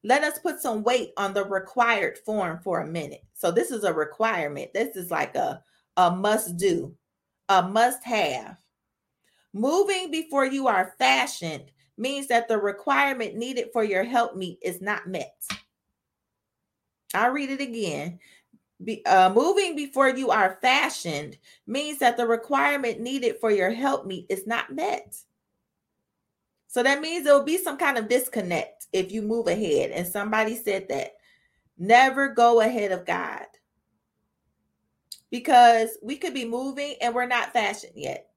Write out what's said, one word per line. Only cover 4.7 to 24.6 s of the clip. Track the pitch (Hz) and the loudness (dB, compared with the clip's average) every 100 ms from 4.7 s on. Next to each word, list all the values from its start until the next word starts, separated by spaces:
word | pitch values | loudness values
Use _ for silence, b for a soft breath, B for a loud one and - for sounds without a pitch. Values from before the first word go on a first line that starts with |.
This | 196 247 190 | -4 -4 -6
is | 175 | -6
like | 160 151 - | -4 -2 -2
a, | 135 135 _ _ _ - | -4 -6 _ _ _ 2
a | 180 | 4
must | 180 202 214 220 175 | 4 0 0 -2 -2
do, | 196 170 135 - _ _ _ _ _ | 0 0 -4 -14 _ _ _ _ _
a | 190 | 2
must | 180 208 240 269 | 4 2 2 0
have. | 240 220 160 127 107 180 _ _ _ _ _ _ _ _ _ | -4 -2 0 -2 -10 -18 _ _ _ _ _ _ _ _ _
Moving | 196 247 349 392 381 370 | -4 0 2 2 0 -2
before | 320 320 277 269 | -6 -2 0 0
you | 269 262 | 0 2
are | 196 185 - | 2 0 0
fashioned | - - 254 - 170 147 - _ _ - | 2 2 0 -6 -8 -10 -12 _ _ -8
means | 240 277 277 | -6 -6 0
that | 240 233 | 0 2
the | 214 | -2
requirement | 202 196 - 277 277 262 220 214 | -2 -4 -2 2 2 -2 -6 -6
needed | 240 247 - | -6 -6 -4
for | 233 | -2
your | 214 190 | 0 0
helpmeet | 233 247 233 190 180 175 | 0 0 0 -4 -10 -6
is | 180 175 | -8 -6
not | 190 208 - | -6 -6 -6
met. | 185 - _ - - _ _ _ _ _ _ _ _ _ _ _ _ _ _ _ | -8 -10 _ -14 -14 _ _ _ _ _ _ _ _ _ _ _ _ _ _ _
I'll | 185 233 | 0 2
read | 277 269 | 0 -6
it | 269 | -6
again. | 277 233 196 143 156 175 b b b _ _ _ | -6 -4 -4 -4 -8 -12 b b b _ _ _
Be-, | 185 220 | -10 -6
uh, | - 190 185 | 4 6 8
moving | 202 311 392 370 294 | 6 4 2 0 -2
before | 285 269 269 | -6 2 2
you | 262 262 | 2 0
are | 214 190 190 | 2 2 2
fashioned | 254 269 311 - 175 147 147 - b b - | 2 2 0 -4 -6 -6 -8 -16 b b -8
means | 254 302 285 | -6 -6 2
that | 254 240 | 2 2
the | 233 | 0
requirement | 226 - 269 277 285 247 220 | 0 0 0 2 0 -2 -4
needed | 233 269 247 - | -6 -2 -2 -2
for | 226 | 0
your | 208 185 | 2 2
helpmeet | 226 269 269 190 185 175 | 0 -2 -2 -6 -12 -6
is | 190 196 | -6 -4
not | 226 | -6